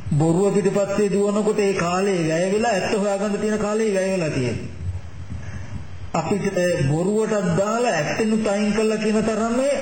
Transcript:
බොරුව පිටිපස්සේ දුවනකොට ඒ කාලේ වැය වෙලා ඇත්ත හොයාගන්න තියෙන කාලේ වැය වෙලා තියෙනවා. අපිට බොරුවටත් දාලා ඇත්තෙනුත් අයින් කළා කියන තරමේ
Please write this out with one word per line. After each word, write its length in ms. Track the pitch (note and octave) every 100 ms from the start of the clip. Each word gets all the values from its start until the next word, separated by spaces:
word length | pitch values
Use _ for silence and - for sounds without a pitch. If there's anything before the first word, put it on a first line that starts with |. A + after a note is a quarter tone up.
| -
බොරුව 420 | C#3+ E3 E3+ G3+
පිටිපස්සේ 540 | G3 F#3+ G3+ G3 G3+ G3+
දුවනකොට 480 | G3 G3+ G3+ G#3+ G#3+
ඒ 140 | G3+
කාලේ 460 | F#3 E3+ F#3 G3+ F3+ D#3+
වැය 200 | D#3+ F#3
වෙලා 220 | G#3 A#3+
ඇත්ත 200 | F#3+ -
හොයාගන්න 480 | G#3+ G3+ G3 G#3 G3+
තියෙන 180 | G#3+ G#3+
කාලේ 320 | G#3 G#3+ A3
වැය 160 | F#3+ F#3+
වෙලා 200 | F#3+ D#3
තියෙනවා. 500 | C3+ B2 - - - - - - - - - - - - - - - -
අපිට 460 | - - G3+ G3 F#3 F3+ D#3
බොරුවටත් 680 | C3+ D3+ F#3 G#3+ G#3+ G#3+ F3+
දාලා 400 | E3+ G#3 A3+ B3
ඇත්තෙනුත් 540 | E3 D3 - A3 A3 G#3+
අයින් 260 | G3+ G#3
කළා 260 | G#3+ A3 G#3+
කියන 200 | G#3+ G#3+
තරමේ 540 | A3 G#3 A3+ B3 C#4 A#3+